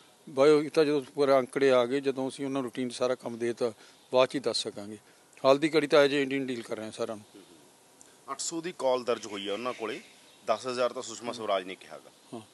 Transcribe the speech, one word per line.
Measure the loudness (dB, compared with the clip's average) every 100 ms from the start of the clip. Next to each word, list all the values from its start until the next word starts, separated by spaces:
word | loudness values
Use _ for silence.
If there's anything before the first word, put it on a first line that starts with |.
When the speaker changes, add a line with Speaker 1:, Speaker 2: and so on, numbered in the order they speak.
| _ _ -6
Speaker 1:
ਬਾਇਓ, | 4 6 6
ਇਹ | 4
ਤਾਂ | 0
ਜਦੋਂ | 2 0
ਪੂਰੇ | -2 0 4
ਅੰਕੜੇ | 4 2 2 4
ਆ | 6 4
ਗਏ, | 0
ਜਦੋਂ | -2 -2 -4
ਅਸੀਂ | -6
ਉਹਨਾਂ | -6 -4
ਨੂੰ | -6
ਰੂਟੀਨ | -6 -6
'ਚ |
ਸਾਰਾ | -2 -2
ਕੰਮ | -2 -6 -4
ਦੇ | -4
ਤਾ, | -2 -4 -4 -20 -20 -2
ਬਾਅਦ | 2 2
'ਚ |
ਹੀ | 0
ਦੱਸ | -4 -4
ਸਕਾਂਗੇ। | -6 -10 -14 -16 _ _ _ -2
ਹਾਲ | 4 4
ਦੀ | 4 2
ਘੜੀ | 4
ਤਾਂ | 6
ਅਜੇ | 6 4
ਇੰਡੀਅਨ | 0 -2 -4
ਡੀਲ | -8
ਕਰ | -8 -10
ਰਹੇ |
ਹਾਂ | -10
ਸਾਰਿਆਂ | -8 -8 -8
ਨੂੰ। | -14 -20 -20 -20 _ _ _ _ -20 _ -14
Speaker 2:
ਅੱਠ | -10
ਸੌ | -8 -8
ਦੀ | -8 -2
ਕਾਲ | 0 0
ਦਰਜ | 0 -4 -4
ਹੋਈ | -8 -6
ਆ |
ਉਹਨਾਂ | -6 -6
ਕੋਲੇ, | -6 -8 -8 -14 -20 -20 _ -4
ਦਸ | -2 -2
ਹਜ਼ਾਰ | -2 -2
ਤਾਂ | -2
ਸੁਸ਼ਮਾ | -12 -10 -10
ਸਵਰਾਜ | -8 -2 -2
ਨੇ | -4
ਕਿਹਾ | -12 -16 -20
ਗਾ। | -20 _ -18
Speaker 1:
ਹਾਂ, | -18 -18